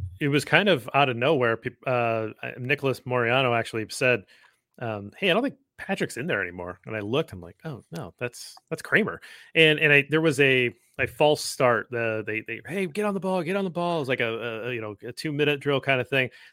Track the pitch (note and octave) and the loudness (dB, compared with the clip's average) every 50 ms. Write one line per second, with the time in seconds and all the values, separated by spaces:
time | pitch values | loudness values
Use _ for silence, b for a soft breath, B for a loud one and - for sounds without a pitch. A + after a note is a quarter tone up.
0 | - - - - D#3 C#3+ C#3+ D3 - - D3+ E3 G3+ G#3 F3 B2+ A2 - - C#3 | -10 -10 -8 -4 -2 0 0 0 2 4 2 4 6 4 2 2 0 0 2 2
1 | C#3+ C3 A#2+ A#2 B2 D3 E3 C3 B2 A#2 A2+ A2+ - B2+ - _ - C3+ B2+ A#2+ | 2 2 2 0 2 2 2 4 2 2 0 0 -4 -10 -10 _ -4 -2 0 2
2 | A#2 A#2 A2+ A2+ A2 A2 - - - B2 - B2 B2 B2 D3 C#3+ C#3 C3+ A#2+ - | 2 0 0 -2 -2 -6 -8 -10 -12 -12 -10 -10 -2 -2 -2 0 0 -2 -2 -2
3 | _ B2 B2 B2 A#2 A#2 A#2+ C3 C3 B2 A#2+ A#2 A2 - - A2+ G#2+ G#2+ - - | _ -2 0 0 2 2 2 2 2 2 2 0 -2 -2 -6 -6 -6 -6 -4 0
4 | C#3 B2+ A#2+ A2 F#2 b b b b b b b b _ _ - B2+ A2+ G#2+ G#2 | 2 2 2 2 -2 b b b b b b b b _ _ -10 -8 -6 -6 -6
5 | G2+ G2+ - - F#3+ F#3+ E3 G#3+ C4 C4 - _ _ _ _ - - - G3 - | -8 -12 -8 -2 0 2 2 2 2 -2 -6 _ _ _ _ -16 -8 -8 -4 -4
6 | F3 - - - C3+ F3+ C3+ G2+ F#2+ F2+ F2+ F#2 F2 F2+ - - _ - A2 A2 | -4 -6 -6 -8 -4 -4 -2 -2 -4 -6 -8 -10 -10 -10 -12 -12 _ -8 -8 -6
7 | G2+ G#2 A#2 D3 D#3+ - G#2 F2+ E2+ E2+ - _ - D#3+ C#3 G2+ - _ E3 E3 | -4 -2 -2 -2 -2 -4 -10 -16 -16 -16 -18 _ -14 -14 -14 -14 -16 _ -14 -12
8 | B2 E2+ - _ B2 B2 - - - - - - _ _ - - - - - F3+ | -12 -14 -10 _ -8 -8 -8 -12 -18 -20 -20 -20 _ _ -10 -10 -4 0 2 2
9 | G#3+ - - - B B B B B B B E3 D#3+ D#3 D3+ D#3 D#3+ D3+ C#3+ C#3+ | 2 0 -4 -10 B B B B B B B 6 6 6 6 4 4 6 6 6
10 | C#3 C#3+ D3 D#3+ D#3+ E3 C#3 B2 C#3+ C3+ C3 B2+ B2 A#2+ - _ _ _ _ - | 6 4 0 2 4 2 4 4 4 4 6 4 2 0 -2 _ _ _ _ -4
11 | C3 A#2+ - - D#3 D3+ D3+ - - - - - C3+ B2 A#2+ G#2+ - - A#2+ A#2 | -4 -4 0 2 4 4 4 2 -2 -8 0 2 4 4 4 2 0 -4 -6 -4
12 | A#2 A2+ A2 A2 G#2+ G#2+ G#2+ A2 G#2 - A#2 A2 - - D#3+ G3+ F#3+ E3+ C#3 G#3 | -2 -2 -2 -4 -4 -4 -6 -6 -6 -8 -12 -12 -10 -8 -6 -4 -4 -4 -4 -2
13 | G#3 G#3 G3 G3 D#3+ F#3+ F#3+ F#3 D#3+ D3+ F#3+ G3 G3 F#3 D#3 F3+ F3 F3 E3+ E3 | -2 -2 -2 -2 -2 -2 -2 -2 -2 -2 -2 -2 -2 -2 -4 -2 -2 -2 -2 -2
14 | C#3 B2 C3 - B2 A2+ A2+ A2+ A2+ A#2 A2+ A2 G#2 B2 B2+ A2+ A2 G#2+ G#2 - | 0 -2 0 0 0 -2 -2 -4 -6 -8 -8 -6 -6 -6 -6 -6 -6 -8 -10 -12
15 | - A#2+ A2 - - D#3+ D3 C#3+ D3 C#3+ D3 C#3+ - D3 C#3+ C3 - C#3 C3+ B2+ | -12 -14 -12 -8 -6 -6 0 2 2 2 0 0 0 0 0 0 2 0 0 0
16 | A#2+ - C#3 C3+ B2+ A#2+ B B B B | 0 0 0 0 0 0 B B B B